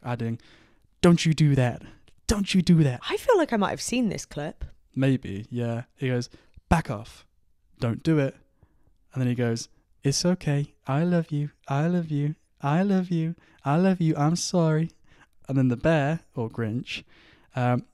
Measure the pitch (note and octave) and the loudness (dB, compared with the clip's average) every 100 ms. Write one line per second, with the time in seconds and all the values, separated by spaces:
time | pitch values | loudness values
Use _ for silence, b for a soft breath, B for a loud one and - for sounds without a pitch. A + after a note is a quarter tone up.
0 | B2 A#2+ A2+ A2+ b b b b _ _ | -10 -6 -6 -8 b b b b _ _
1 | F3+ E3+ D#3+ D3+ D3+ C3+ B2 - - - | 4 4 4 4 4 4 2 -2 -12 -20
2 | _ - - G#3 F#3+ F#3+ E3+ E3 D3 B2 | _ -10 -4 -2 0 2 4 6 4 0
3 | - G4+ - G#4+ D4+ A3 F#3+ - - B3 | -4 -2 2 4 4 0 -2 -4 -4 -2
4 | A3 - - - D3+ - - - _ C3 | -2 -4 -8 -10 -10 -10 -14 -16 _ -2
5 | C3+ C3 - G2 A2 A#2+ A#2 A#2 A#2 _ | 0 0 -2 -10 -8 -6 -4 -6 -10 _
6 | C3 B2 A#2+ b b b - E3+ - G#2 | -4 -4 -4 b b b -2 -2 0 -8
7 | - - - _ _ _ _ - A#2 A2+ | -12 -20 -20 _ _ _ _ -6 -4 -2
8 | E3 D#3 C3+ - _ _ _ _ _ _ | 0 2 0 -4 _ _ _ _ _ _
9 | _ C3 B2 A#2+ A#2+ A2+ - _ _ _ | _ -4 -2 0 -2 -2 -6 _ _ _
10 | C#3 C#3 F3 F3+ - C#3+ C#3+ _ - C#3 | -4 0 0 0 -2 -2 -4 _ -6 -2
11 | F3 F3 D#3+ D3 D3 - - C#3 E3 F3+ | 0 0 -2 -4 -6 -8 -6 -2 0 -2
12 | D#3+ C#3+ D3 D#3 _ _ C#3 D#3+ G3+ F#3+ | -2 -2 -2 -4 _ _ -2 0 2 0
13 | F3+ E3+ D#3+ E3 b b C#3 D#3 F#3+ F#3 | 0 -2 -2 -6 b b -2 2 2 2
14 | D#3+ D3+ D3 F3 - F3+ D#3+ D#3 E3 - | 0 2 0 0 -2 0 2 2 -2 -6
15 | b b b _ - C3+ C3 A#2+ D#3+ E3 | b b b _ -4 0 2 2 2 2
16 | C#3 E3 - - A2+ - A2+ A#2 - - | 2 -2 -6 -8 -6 -4 -4 -4 -6 -12
17 | - b b b b B2+ B2 B2 - | -14 b b b b -2 0 0 -4